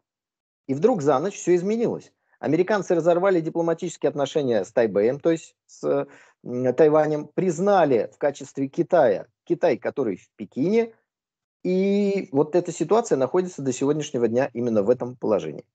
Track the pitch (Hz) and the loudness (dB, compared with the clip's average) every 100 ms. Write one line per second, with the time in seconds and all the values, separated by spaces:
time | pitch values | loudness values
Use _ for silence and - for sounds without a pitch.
0 | _ _ _ _ _ _ - 135 208 226 | _ _ _ _ _ _ -8 0 2 2
1 | 139 135 185 - - 175 185 226 202 87 | 0 0 -2 -4 0 0 0 -2 -2 -4
2 | - _ _ _ 120 156 185 214 165 175 | -10 _ _ _ -2 0 2 0 0 0
3 | 160 170 196 180 160 165 165 165 175 - | 2 2 2 2 0 -2 -2 -2 -6 -4
4 | 147 143 139 160 135 110 90 - 113 98 | -4 -2 -2 -2 0 0 -2 0 0 2
5 | 110 139 170 165 - _ _ - 147 143 | 0 0 0 -2 -4 _ _ -8 -2 -2
6 | - - _ _ - 123 127 - 156 156 | -4 -12 _ _ -10 -4 0 4 4 4
7 | 151 151 151 - 185 156 196 196 156 117 | 2 -2 -6 -4 -2 0 2 4 4 2
8 | - - 147 139 135 - 139 - 160 175 | 0 -4 -4 -4 -10 -8 -6 -4 0 4
9 | 131 90 - _ - 170 175 117 117 123 | 4 2 -4 _ -6 0 0 0 -4 -4
10 | 120 90 _ - 104 117 156 226 226 - | -4 -6 _ -16 -12 -4 0 0 0 -6
11 | _ _ _ _ _ _ 175 185 196 202 | _ _ _ _ _ _ -2 0 2 2
12 | 202 196 - 135 151 180 175 160 160 214 | 0 -2 -2 -2 0 0 -2 -4 0 0
13 | 226 139 127 185 185 165 135 123 139 151 | 2 0 0 0 -2 -4 -6 -2 -2 -2
14 | 147 123 117 117 135 117 120 107 98 127 | -4 -2 0 0 -2 -2 -2 0 2 0
15 | 123 127 113 98 78 71 - | -2 -6 -2 -2 -4 -12 -16